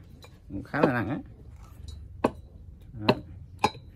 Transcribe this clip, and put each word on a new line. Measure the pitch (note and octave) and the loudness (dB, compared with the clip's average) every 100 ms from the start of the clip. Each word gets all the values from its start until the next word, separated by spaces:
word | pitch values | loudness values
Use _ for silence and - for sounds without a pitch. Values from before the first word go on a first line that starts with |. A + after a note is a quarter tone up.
| - - - - - | -2 -18 -18 -18 -8
Cũng | G2 | -8
khá | - - | -2 6
là | E3 | 6
nặng | A#2+ F#2 | 6 2
á. | E3 - - - - - - - - - - - - - - - - - A2 G#2 | -2 -4 -14 -16 -16 -16 -14 -12 -12 -12 2 2 0 -16 -16 -16 -16 -14 -2 4
Đó. | - - - - - - - - | 4 4 -14 -14 0 0 0 -14